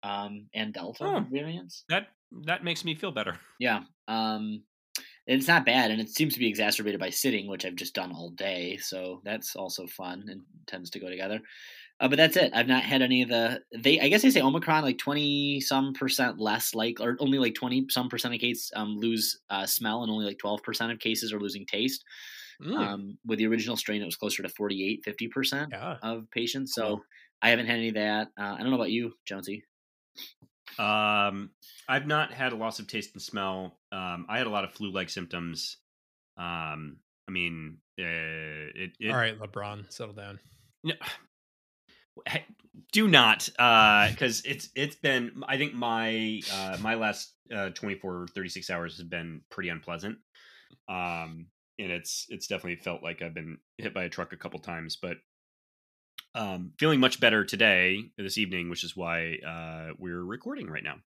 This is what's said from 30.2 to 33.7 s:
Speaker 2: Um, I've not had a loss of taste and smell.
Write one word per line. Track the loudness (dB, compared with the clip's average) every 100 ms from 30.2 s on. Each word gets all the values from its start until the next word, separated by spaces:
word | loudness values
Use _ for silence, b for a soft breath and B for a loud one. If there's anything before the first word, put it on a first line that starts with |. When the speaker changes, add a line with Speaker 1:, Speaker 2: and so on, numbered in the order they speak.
| B _ -20 _ -18 -2
Speaker 2:
Um, | 2 2 4 4 2 0 -10 _ B B -2
I've | -2 2
not | 0 0
had | -2 -4
a | -2
loss | -4 -6
of | -8
taste | -8 -8
and | -12
smell. | -8 -4 -2 -2 -8